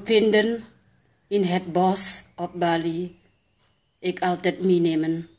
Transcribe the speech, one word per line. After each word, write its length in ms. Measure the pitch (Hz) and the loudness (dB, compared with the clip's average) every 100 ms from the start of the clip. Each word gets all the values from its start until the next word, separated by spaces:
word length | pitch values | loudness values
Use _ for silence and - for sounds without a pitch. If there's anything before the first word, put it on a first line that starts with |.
vinden 600 | 202 220 214 214 226 233 - _ _ _ _ _ - | 2 2 4 4 2 -2 -10 _ _ _ _ _ -4
in 180 | 202 | -2
het 280 | 180 180 180 | 0 -2 -2
bos 500 | 175 185 190 - - - - | 0 2 2 0 0 -6 -10
op 140 | 175 | -10
Bali, 680 | 175 170 165 165 165 175 - _ _ _ _ _ _ _ _ | -2 0 0 -2 -4 -8 -12 _ _ _ _ _ _ _ _
ik 180 | 185 180 | -6 -2
altijd 420 | 180 175 185 - | -2 0 -2 0
meenemen. 640 | 185 175 170 160 160 165 165 | 2 2 2 0 -2 -4 -8